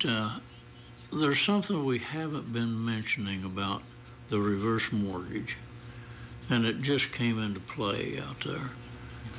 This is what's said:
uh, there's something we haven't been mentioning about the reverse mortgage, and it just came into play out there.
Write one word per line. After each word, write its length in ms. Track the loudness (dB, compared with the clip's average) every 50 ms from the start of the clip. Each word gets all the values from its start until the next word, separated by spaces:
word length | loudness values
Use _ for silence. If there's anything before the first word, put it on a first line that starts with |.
| 0
uh, 320 | 2 2 2 2 0 0 -4 -8 -12 -14 -16 -16 -16 -16 -16 -16 -16 -16 -16 -10 -4
there's 280 | 2 4 6 6 6 6
something 460 | 6 6 6 6 4 4 2 2 4
we 140 | 4 2 2
haven't 540 | 0 -2 -4 -2 -2 -2 -2 -4 -4 -2 0
been 300 | 0 2 2 2 2 2
mentioning 580 | 0 0 0 0 0 0 0 0 0 0 -2 -2
about 380 | -2 -2 0 0 0 0 -2 -4 -8 -16 -16 -16 -16 -16 -14 -6 0
the 100 | 2 2
reverse 520 | 4 4 4 4 4 4 2 2 2 2
mortgage, 640 | 2 2 2 2 0 -2 -4 -4 -4 -4 -4 -4 -6 -8 -10 -14 -14 -14 -14 -14 -14 -12 -12 -14 -12 -12 -12 -12 -12 -6 -2 2
and 160 | 4 4 4
it 160 | 4 2 2
just 300 | 2 4 4 4 2 2
came 300 | 0 2 2 2 2 2
into 180 | 2 0 -2 -2
play 600 | -4 -6 -4 -2 0 0 0 0 0 -2 -2 -4
out 200 | -4 -6 -6 -6
there. 300 | -4 -4 -4 -4 -4 -6 -8 -10 -12 -12 -12 -12 -10 -10 -10 -10 -10 -10 -8